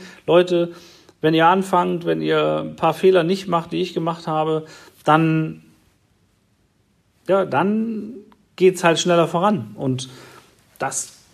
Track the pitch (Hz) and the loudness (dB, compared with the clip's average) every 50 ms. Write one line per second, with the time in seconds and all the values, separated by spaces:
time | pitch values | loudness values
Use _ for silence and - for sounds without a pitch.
0 | - - - - _ - 160 175 180 180 180 170 170 170 175 - - - - - | -18 -20 -20 -12 _ 2 4 4 4 4 0 -2 -2 -2 -6 -14 -20 -20 -20 -20
1 | _ - _ _ - 156 160 160 165 165 185 196 190 190 - 175 175 180 180 170 | _ -20 _ _ -2 0 2 4 4 4 4 2 0 0 0 0 0 0 -4 -4
2 | 170 170 160 160 156 156 156 156 151 156 156 156 156 156 156 - 175 160 160 - | -4 -4 -4 -2 -2 -2 0 0 0 0 -2 -4 -6 -8 -8 -2 -2 -2 -2 2
3 | - 190 185 180 160 170 196 190 - 185 175 170 165 - 165 165 185 180 - 175 | 2 4 4 4 2 2 -2 -4 -4 -2 -2 -4 -2 -4 -6 -6 -6 -4 -4 -6
4 | 165 165 165 165 - 165 156 156 156 160 156 156 156 160 - - - - _ _ | -4 -4 -6 -6 -6 -4 -2 -2 -2 0 -2 -4 -4 -8 -18 -20 -20 -20 _ _
5 | _ - 151 160 165 160 160 160 160 160 160 160 - - _ _ _ _ _ _ | _ 2 4 4 4 2 0 0 -2 -4 -8 -14 -20 -20 _ _ _ _ _ _
6 | _ _ _ _ _ _ _ _ _ _ _ _ _ _ _ _ _ _ _ _ | _ _ _ _ _ _ _ _ _ _ _ _ _ _ _ _ _ _ _ _
7 | _ _ _ _ _ - 185 196 185 160 131 135 170 202 214 220 220 226 220 208 | _ _ _ _ _ 0 0 0 0 0 0 0 0 0 0 -2 -2 -4 -6 -8
8 | - 214 254 381 - - - _ _ _ _ - 180 185 180 180 - 170 165 156 | -10 -12 -14 -18 -20 -20 -20 _ _ _ _ 4 4 4 4 4 2 2 2 2
9 | - 180 175 170 165 165 - 170 180 208 214 151 110 - - - 139 135 131 127 | 2 2 2 2 2 2 0 0 2 2 0 0 -4 -8 -12 -6 -4 -4 -4 -4
10 | - - - - - - - - - _ _ _ _ _ _ _ - - - - | -6 -12 -16 -20 -20 -20 -20 -20 -20 _ _ _ _ _ _ _ -8 -6 -6 -8
11 | - - - - _ _ | -10 -10 -16 -20 _ _